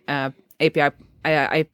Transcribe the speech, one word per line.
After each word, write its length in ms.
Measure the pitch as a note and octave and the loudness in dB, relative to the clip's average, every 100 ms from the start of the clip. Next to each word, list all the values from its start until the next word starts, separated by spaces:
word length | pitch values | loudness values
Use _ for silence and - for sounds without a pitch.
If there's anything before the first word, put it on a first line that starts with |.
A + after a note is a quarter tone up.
| - | -4
uh, 240 | C#3+ C3+ - _ - | -4 -4 -8 _ -2
A 100 | D#3 | 0
P 100 | D#3 | 2
I, 60 | C#3+ | 0
uh, 40 | - - _ D#3 | -2 -20 _ -2
I, 400 | D#3 C3+ D#3+ D#3 | 0 0 -2 -4